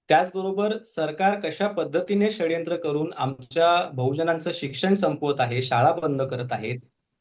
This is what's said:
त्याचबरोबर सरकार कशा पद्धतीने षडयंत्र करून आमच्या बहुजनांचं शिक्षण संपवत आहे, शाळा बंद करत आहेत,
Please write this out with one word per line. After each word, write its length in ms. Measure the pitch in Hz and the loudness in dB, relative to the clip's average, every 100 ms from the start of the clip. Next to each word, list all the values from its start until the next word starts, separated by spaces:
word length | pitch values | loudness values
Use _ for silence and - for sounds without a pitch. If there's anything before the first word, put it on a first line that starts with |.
| - | 2
त्याचबरोबर 760 | 160 180 190 190 196 208 220 | 2 4 -2 -2 0 0 -2
सरकार 560 | - - 156 151 190 208 | -6 -4 -4 2 0 2
कशा 280 | 156 151 196 | -4 -2 -2
पद्धतीने 640 | 202 147 160 - 202 214 | -2 -2 -2 0 2 2
षडयंत्र 440 | 208 165 165 165 170 | 0 -2 -2 -2 -4
करून 380 | 151 147 165 147 | -2 -2 -2 -2
आमच्या 720 | 135 131 123 165 170 175 175 | -4 -4 -6 2 4 4 0
बहुजनांचं 580 | 131 127 147 165 165 170 | -2 -2 0 0 0 -2
शिक्षण 400 | 165 135 - 190 | -6 -6 -2 2
संपवत 420 | 196 185 - 147 139 | 2 2 0 -2 0
आहे, 220 | 120 123 | 0 0
शाळा 300 | 127 120 143 | 0 4 4
बंद 300 | 170 156 135 | 4 0 0
करत 260 | 135 123 123 | -2 -4 -4
आहेत, 280 | 110 110 127 _ _ _ _ | -4 -4 -8 _ _ _ _